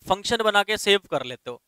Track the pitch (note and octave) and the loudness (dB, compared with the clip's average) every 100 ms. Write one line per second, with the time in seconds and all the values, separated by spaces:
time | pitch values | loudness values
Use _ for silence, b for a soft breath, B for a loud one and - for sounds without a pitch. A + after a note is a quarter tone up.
0 | - G3 G3+ A#3 A3 G3+ G3+ G#3+ - G3+ | 0 -2 0 -2 2 2 2 0 2 2
1 | - D3 B2 B2 - B2 | 2 -6 -6 -12 -12 -14